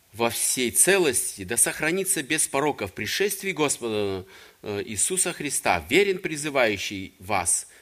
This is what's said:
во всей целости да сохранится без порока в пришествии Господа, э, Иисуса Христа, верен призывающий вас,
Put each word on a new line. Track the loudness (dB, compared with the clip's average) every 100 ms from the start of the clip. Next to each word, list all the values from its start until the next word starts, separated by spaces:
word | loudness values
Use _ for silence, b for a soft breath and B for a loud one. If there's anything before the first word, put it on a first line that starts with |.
| _
во | -2 0
всей | 0 -2 0 0
целости | 4 4 6 4 2 -2 -8
да | -4 2
сохранится | 2 2 0 0 0 -2
без | 0 0 2
порока | 2 2 0 -4
в |
пришествии | -4 -4 0 0 -2 -6
Господа, | 0 0 0 -2 0 0 -2 -6 B B B
э, | -6 -6 -4
Иисуса | -2 0 0 -2
Христа, | -2 -4 -2 2 0 4
верен | 2 4 0
призывающий | -4 -6 -2 2 2 2 -4 -8 -10 -14
вас, | -2 -2 0 -2 -4 B